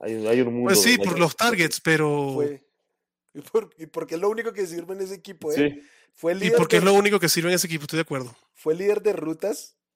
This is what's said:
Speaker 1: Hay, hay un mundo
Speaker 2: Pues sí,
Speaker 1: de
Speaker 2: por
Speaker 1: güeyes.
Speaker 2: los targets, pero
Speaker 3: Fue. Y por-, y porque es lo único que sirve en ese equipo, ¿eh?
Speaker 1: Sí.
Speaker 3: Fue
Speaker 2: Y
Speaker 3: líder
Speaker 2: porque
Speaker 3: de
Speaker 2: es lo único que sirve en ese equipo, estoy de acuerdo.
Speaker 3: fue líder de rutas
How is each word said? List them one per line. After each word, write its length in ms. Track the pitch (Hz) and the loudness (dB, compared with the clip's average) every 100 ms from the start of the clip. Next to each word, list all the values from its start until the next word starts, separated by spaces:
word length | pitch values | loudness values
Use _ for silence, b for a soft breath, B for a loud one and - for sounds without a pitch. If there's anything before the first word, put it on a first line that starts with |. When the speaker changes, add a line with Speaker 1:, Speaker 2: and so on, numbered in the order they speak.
Speaker 1:
Hay, 260 | 110 110 110 | -8 -4 0
hay 140 | 120 | 2
un 100 | 120 | 2
mundo 160 | 120 120 | 0 2
Speaker 2:
Pues 140 | - | 4
sí, 100 | 214 | 4
Speaker 1:
de 40 | 247 | 4
Speaker 2:
por 80 | 196 | 2
Speaker 1:
güeyes. 140 | 170 | 2
Speaker 2:
los 160 | 165 - | 0 2
targets, 440 | 233 202 160 - | 0 2 0 0
pero 520 | 165 156 151 147 139 | 0 2 2 0 -2
Speaker 3:
Fue. 320 | 135 147 139 _ _ _ _ _ _ _ | -2 -4 -6 _ _ _ _ _ _ _
Y 80 | 143 | -20
por-, 340 | 143 226 190 - | -4 -4 -4 -12
y 80 | 156 | -12
porque 300 | 165 156 165 | -10 -6 -2
es 40 | |
lo 80 | 202 | -2
único 240 | 220 226 | -2 -4
que 140 | 202 180 | -4 -6
sirve 280 | 170 170 | -6 -8
en 60 | 196 | -8
ese 140 | 190 | -8
equipo, 360 | 190 - 180 156 | -10 -16 -10 -4
¿eh? 40 | 147 | 0
Speaker 1:
Sí. 320 | 147 143 B B B | 0 -2 B B B
Speaker 3:
Fue 180 | _ 165 | _ -4
Speaker 2:
Y 40 | 185 | 0
Speaker 3:
líder 200 | 185 240 | 2 2
Speaker 2:
porque 200 | 165 175 | 4 4
Speaker 3:
de 20 | |
Speaker 2:
es 40 | |
lo 100 | 185 | 6
único 240 | 202 202 202 | 6 4 2
que 100 | 165 | 0
sirve 200 | 175 170 | 0 0
en 60 | 180 | 0
ese 100 | 170 | -2
equipo, 180 | 160 | -6
estoy 120 | 147 160 | -6 -4
de 60 | |
acuerdo. 340 | 160 139 123 - _ | -4 -6 -8 -16 _
Speaker 3:
fue 220 | _ 156 170 | _ -4 -2
líder 260 | 202 208 | 0 0
de 100 | 208 | 0
rutas 600 | 180 156 160 196 - - _ _ | -2 -4 -4 -6 -6 -10 _ _